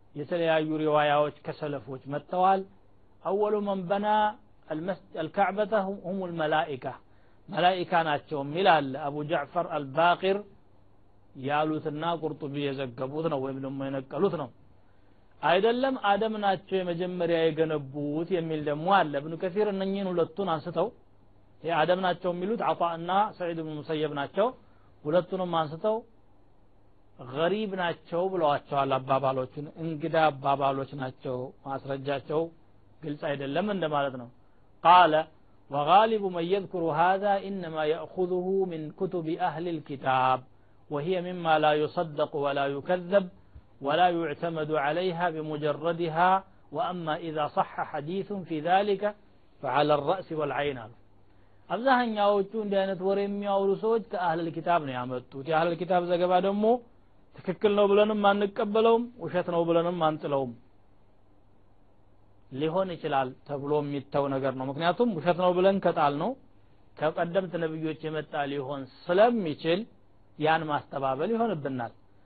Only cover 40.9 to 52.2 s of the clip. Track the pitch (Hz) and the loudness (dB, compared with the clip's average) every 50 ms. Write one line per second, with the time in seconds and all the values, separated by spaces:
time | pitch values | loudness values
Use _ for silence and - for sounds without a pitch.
40.9 | 151 143 147 180 185 180 175 180 180 180 165 160 156 156 156 151 151 151 151 147 | -6 -4 -2 -2 -2 -2 -4 -6 -6 -4 2 2 4 4 4 4 4 2 2 0
41.9 | - 175 175 160 143 151 151 143 - 147 143 143 139 143 143 143 143 139 - - | -2 -2 -4 -2 -2 -2 -2 -2 -2 -2 -2 -2 0 0 -2 -2 -2 -4 -2 -2
42.9 | 185 180 175 175 196 202 185 180 - - - - - - - - - - 135 131 | -2 -2 0 2 2 2 2 0 -10 -18 -20 -20 -20 -20 -20 -20 -14 -8 -2 0
43.9 | 147 170 180 180 175 170 165 147 147 - 170 170 165 156 156 151 156 151 139 147 | 4 4 4 4 4 2 -2 -4 -4 -4 -4 -4 -2 -4 -4 -2 0 0 0 0
44.9 | 156 175 185 185 165 165 180 175 156 156 156 156 151 147 151 147 143 143 151 170 | 0 0 -2 -2 -2 -2 -2 -2 -2 -4 -6 -6 -6 -4 -2 -2 -2 -2 -2 -4
45.9 | 170 170 175 160 156 165 180 185 190 190 196 - - - - - 143 156 180 175 | -2 -2 -2 -2 2 2 4 4 4 2 0 -4 -20 -20 -18 -10 -6 -6 -6 -4
46.9 | 180 180 165 156 151 170 170 160 151 156 147 147 - 190 - - - - 156 - | -6 -6 -4 -4 -4 -4 -4 -6 -4 -4 -4 -2 -2 -2 -4 -2 -4 -8 -8 -6
47.9 | - 151 143 151 185 196 185 - 208 190 165 165 160 151 151 170 185 196 208 208 | -6 -8 -6 -6 -6 -6 -6 -6 -8 -8 -8 -6 -6 -4 0 2 2 2 2 2
48.9 | 196 190 208 208 208 - - - - - - - - - - 131 123 143 147 147 | 0 0 -2 -4 -4 -6 -18 -20 -20 -20 -20 -20 -16 -10 -6 0 2 2 4 4
49.9 | 147 143 139 151 185 190 - - 165 156 147 143 127 131 147 147 135 123 110 107 | 4 2 2 0 -2 -2 -4 -6 -4 -4 -2 -2 -2 -2 -2 -4 -4 -6 -10 -14
50.9 | - - - _ _ - - _ _ _ - _ _ - _ - 180 208 247 269 | -18 -20 -20 _ _ -20 -20 _ _ _ -20 _ _ -18 _ -6 -4 0 2 4
51.9 | 262 247 247 226 214 208 | 4 4 4 0 0 2